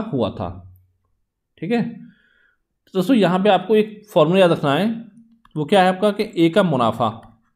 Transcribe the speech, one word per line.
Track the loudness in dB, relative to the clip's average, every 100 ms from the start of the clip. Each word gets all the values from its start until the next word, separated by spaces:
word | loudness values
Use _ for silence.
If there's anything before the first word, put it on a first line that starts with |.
हुआ | -2 -4 -4
था, | -4 -10 -12 -20 _ _ _ _ _ _ _ _ _
ठीक | -4
है। | -4
तो | -4 -10 -20 _ _ _ _ _ _ _ _
दोस्तों | -4 0 2
यहाँ | 2 2
पे | 2
आपको | 0 2 0
एक | 0 -8 -2
फॉर्मूला | 2 2 4
याद | 4
रखना | 2 0
है, | 0 -2 -6 -12 -20 _ _ _
वो | -8
क्या | 0 2
है | 2
आपका | 2 -2
कि | -2 -6 0
ए | 2
का | 2
मुनाफा | 2 2 0 0 -4 -4 -18 _ _